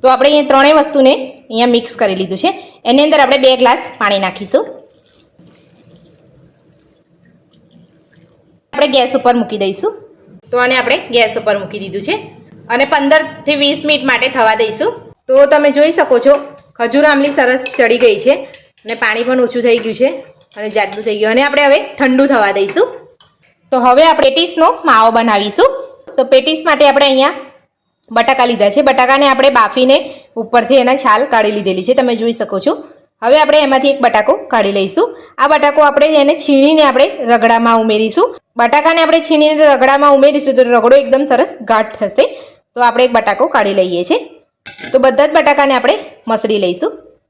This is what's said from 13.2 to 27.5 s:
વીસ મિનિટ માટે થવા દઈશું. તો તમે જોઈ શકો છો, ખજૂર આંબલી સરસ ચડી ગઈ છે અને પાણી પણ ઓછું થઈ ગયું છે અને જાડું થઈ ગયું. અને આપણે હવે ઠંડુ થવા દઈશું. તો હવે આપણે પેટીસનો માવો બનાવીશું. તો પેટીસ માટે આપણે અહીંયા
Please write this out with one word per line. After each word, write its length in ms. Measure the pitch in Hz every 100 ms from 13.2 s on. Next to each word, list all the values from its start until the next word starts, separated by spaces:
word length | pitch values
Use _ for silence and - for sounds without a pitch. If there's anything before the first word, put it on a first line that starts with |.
| 185 - - 294
વીસ 180 | 285 285 294
મિનિટ 220 | 294 262
માટે 180 | 240 254 262
થવા 220 | 220 220
દઈશું. 260 | 220 214 370 480 - - -
તો 180 | 262 277
તમે 180 | 294 294 277
જોઈ 160 | 302 339
શકો 180 | 311 240 262
છો, 80 | 285 - - _ _
ખજૂર 260 | 233 269 302
આંબલી 240 | 285 285 285
સરસ 240 | 254 254 254 -
ચડી 260 | 233 247
ગઈ 140 | 240 202
છે 100 | 240 311 - - _ _
અને 120 | 214 226
પાણી 240 | 226 220 240
પણ 180 | 254 240
ઓછું 160 | 240 240
થઈ 120 | 233
ગયું 120 | 220 220
છે 80 | 262 - - _ _ -
અને 120 | 214 214
જાડું 260 | 196 202 220
થઈ 120 | 208
ગયું. 120 | 214
અને 80 | 226 285
આપણે 180 | 285 285
હવે 120 | 285 - -
ઠંડુ 260 | 269 254 277
થવા 180 | 262 202 196
દઈશું. 280 | 196 320 480 - - _ - _ _ _ _
તો 60 | 262 247
હવે 180 | 254 330
આપણે 120 | 320 277
પેટીસનો 400 | 269 339 320 330 - 320
માવો 220 | 226 220 226
બનાવીશું. 520 | 233 208 208 202 508 539 - - - -
તો 60 | 269
પેટીસ 280 | 262 311 311 330
માટે 160 | 277 285
આપણે 180 | 277 277
અહીંયા 260 | 262 277 - -